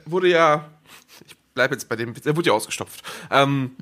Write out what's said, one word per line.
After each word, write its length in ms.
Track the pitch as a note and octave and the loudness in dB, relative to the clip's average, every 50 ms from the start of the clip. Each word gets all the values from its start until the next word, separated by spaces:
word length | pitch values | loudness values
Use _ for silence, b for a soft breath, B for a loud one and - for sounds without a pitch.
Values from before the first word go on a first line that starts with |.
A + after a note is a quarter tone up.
| - | -10
wurde 240 | D#3 E3 F#3 F#3 F3+ | -6 -2 0 2 4
ja 400 | F3 E3 E3 D#3 D3+ D#3 D#3 - - _ B B B B B B B B - - - _ _ _ - | 4 4 4 4 4 2 -2 -8 -20 _ B B B B B B B B -20 -20 -20 _ _ _ -2
bleib 180 | B2+ B2 C3+ | 0 0 0
jetzt 180 | C#3 A#2+ - - | 0 -4 -6 -6
bei 60 | A#2+ | -6
dem 200 | A2+ A#2+ A#2+ A2+ | -6 -6 -6 -8
Witz, 80 | - - | -4 -2
der 120 | C#3 D3+ | -2 -2
wurde 120 | E3 F3 | 0 2
ja 60 | - G#2 | 2 2
ausgestopft. 500 | A2 - - - - G2 - - - B B B B B B | 2 0 -4 -8 -8 -10 -10 -14 -16 B B B B B B
Ähm, 400 | - C3+ C#3 C#3 C#3 C3+ C3 B2 - - | 2 4 4 4 2 -2 -4 -6 -6 -2